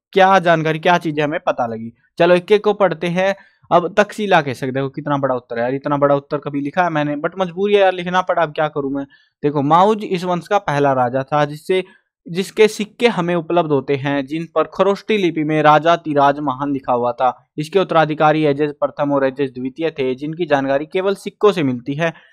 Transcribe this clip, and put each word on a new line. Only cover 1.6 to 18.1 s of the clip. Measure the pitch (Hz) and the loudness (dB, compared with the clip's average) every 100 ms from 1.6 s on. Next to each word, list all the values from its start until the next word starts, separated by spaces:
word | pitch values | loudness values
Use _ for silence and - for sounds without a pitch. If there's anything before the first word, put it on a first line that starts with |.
| 117 | -4
लगी। | 110 117 - _ - | -6 -12 -16 _ 0
चलो | 175 180 | 2 2
एक | 180 | 4
एक | 208 | 2
को | 214 | 2
पढ़ते | 202 190 160 175 | 0 0 0 -4
हैं। | 175 190 190 _ _ - | -2 -2 -4 _ _ 0
अब | 170 170 - | 0 2 0
तक्षशिला | 202 - 202 175 | 0 -2 0 2
कह | 143 | 2
सकते | 120 131 131 | -4 -4 -4
हो, | 135 | -6
कितना | 147 147 139 | -6 -4 -2
बड़ा | 135 127 | -2 -2
उत्तर | - 117 | -6 -4
है | |
यार, | 120 | -4
इतना | 135 147 143 | -4 -2 0
बड़ा | 143 143 | 2 2
उत्तर | 139 147 | -2 -8
कभी | 143 143 | -6 -6
लिखा | 143 185 | -4 -2
है | 175 | 0
मैंने, | 156 147 147 | -2 -2 -4
but | 170 180 | -6 -4
मजबूरी | 180 170 208 | -6 -4 2
है | 202 | 4
यार, | 190 | 4
लिखना | 185 175 185 | 2 -2 -2
पड़ा, | 185 170 | 0 0
अब | 160 | -2
क्या | 151 151 | -2 -4
करूं | 151 135 | -4 -4
मैं। | 139 135 _ _ _ | -6 -8 _ _ _
देखो, | 147 147 | -4 0
माउज | 139 170 202 214 | 2 4 4 0
इस | 214 180 | -4 -4
वंश | 180 175 - | -4 -4 -2
का | 202 | -2
पहला | 180 143 143 | 0 0 0
राजा | 131 123 131 | 2 0 -2
था | 131 151 147 | -2 -2 -2
जिससे, | 151 - 190 180 _ _ _ - | -4 -4 -4 -4 _ _ _ -8
जिसके | 170 190 - 214 | -6 -4 2 2
सिक्के | - 202 - 233 | 2 -10 -2 0
हमें | 185 170 175 | 0 -2 -2
उपलब्ध | 160 175 156 | 0 0 2
होते | 139 131 139 | 0 0 -2
हैं, | 143 143 135 | -2 -4 -4
जिन | 160 165 160 | -8 -4 -4
पर | |
खरोष्टी | 151 - 190 196 - 214 | -2 0 0 0 -2 0
लिपि | 175 156 | 0 0
में | 151 156 | 0 4
राजा | 151 151 165 165 | 6 6 4 0
तिराज | 160 143 139 143 | 0 2 2 2
महान | 147 127 143 | -4 -4 -4
लिखा | 135 135 | -4 -2
हुआ | 120 120 | -2 -2
था। | 120 127 - _ - | 0 -2 -2 _ -10
इसके | 151 190 | -2 -2
उत्तराधिकारी | 170 160 156 | 2 2 2